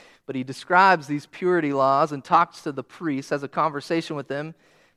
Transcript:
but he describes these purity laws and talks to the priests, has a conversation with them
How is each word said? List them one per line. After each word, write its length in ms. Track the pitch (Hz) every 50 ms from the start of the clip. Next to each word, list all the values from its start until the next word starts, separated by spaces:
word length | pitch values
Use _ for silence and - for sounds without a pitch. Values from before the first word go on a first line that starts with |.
| - _ _ _ _
but 100 | - 135
he 80 | 131
describes 640 | 127 131 135 - - - 180 180 190 190 185 165 143
these 200 | 131 147 147 -
purity 480 | - - - 185 180 180 170 156 143 139
laws 380 | 139 135 135 135 139 156 151
and 120 | 147 139 -
talks 380 | - 175 165 170 170 - -
to 100 | - 156
the 100 | 139 135
priests, 480 | 127 _ - - 180 160 139 135 135 -
has 120 | 156 143
a 60 | 139 131
conversation 680 | - 170 151 160 143 143 - - 175 165 160 - 165
with 120 | 143 135 -
them 260 | 135 143 151 160 160 _ _ _ _ _ _ _ _